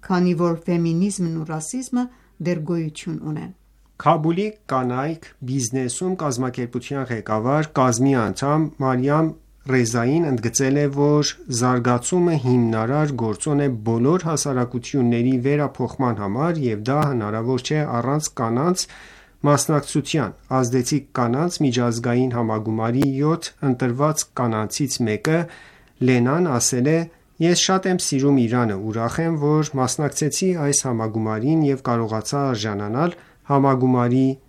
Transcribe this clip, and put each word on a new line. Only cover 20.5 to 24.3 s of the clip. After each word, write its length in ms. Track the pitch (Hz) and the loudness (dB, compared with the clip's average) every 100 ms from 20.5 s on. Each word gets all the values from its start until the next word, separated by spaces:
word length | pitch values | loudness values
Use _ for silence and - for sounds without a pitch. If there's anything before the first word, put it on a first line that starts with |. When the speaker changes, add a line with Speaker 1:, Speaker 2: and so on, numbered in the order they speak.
| 127 | -2
Speaker 2:
Ազդեցիկ 500 | 123 127 123 147 - - | 0 0 0 -2 -4 -2
կանանց 400 | 120 120 175 - | 0 0 -2 0
միջազգային 680 | 147 123 120 113 120 120 131 | 0 2 0 0 0 0 0
համագումարի 760 | 120 113 110 107 110 110 123 143 135 | 0 -2 -2 -2 -2 0 0 0 2
յոթ 280 | 147 165 - - 143 | 0 0 -4 -4 -2
ընտրված 540 | 123 131 123 147 151 - | 0 -2 0 0 0 -6